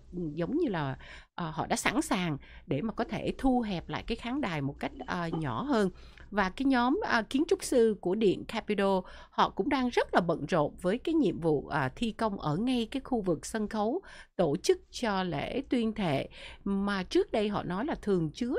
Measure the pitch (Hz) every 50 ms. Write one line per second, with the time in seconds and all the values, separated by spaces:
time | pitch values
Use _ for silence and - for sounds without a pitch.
0 | - - 180 180 175 151 147 160 170 170 233 320 359 269 196 165 147 135 131 -
1 | - - - - - - _ - 175 156 160 - 147 - - 233 - - 170 262
2 | 320 - 285 190 180 170 151 135 - - - - - - 151 135 185 226 196 -
3 | 233 240 - 160 - 160 196 - - 269 254 247 233 208 196 165 - - 156 113
4 | - - 233 220 - 233 247 294 277 208 165 151 139 135 143 - - - - -
5 | - - 180 180 170 165 165 165 160 139 113 117 208 285 285 220 208 180 - -
6 | - - - - - - - 202 202 185 190 - 269 277 269 240 240 247 294 415
7 | 453 - - 233 208 - - 269 320 - 403 - - - 311 254 226 220 214 -
8 | - - - 220 226 190 165 - - - - 226 - - 208 196 202 196 190 185
9 | 185 - - - - - - - 196 - - - - 285 277 269 254 247 - 403
10 | - - - - 180 170 165 - - 156 190 165 147 - - - - 180 202 254
11 | - 359 320 330 277 180 156 156 160 165 156 135 - - - 147 135 127 - -
12 | 240 226 202 - 226 220 196 196 - 151 147 170 226 254 262 247 226 220 - 269
13 | 262 - 262 226 190 185 170 - - - - 220 214 202 - 214 208 214 269 392
14 | - - - - - - _ - 185 151 139 175 - - 370 359 - - - -
15 | - 220 196 190 185 180 160 139 - - - 254 277 - - 247 226 226 214 220
16 | 202 170 143 - - - - - - - - - - 196 196 196 196 202 202 196
17 | 180 - - 339 427 - - 233 208 214 208 175 - - 175 190 240 330 269 -
18 | - 208 196 180 165 151 - - 247 240 285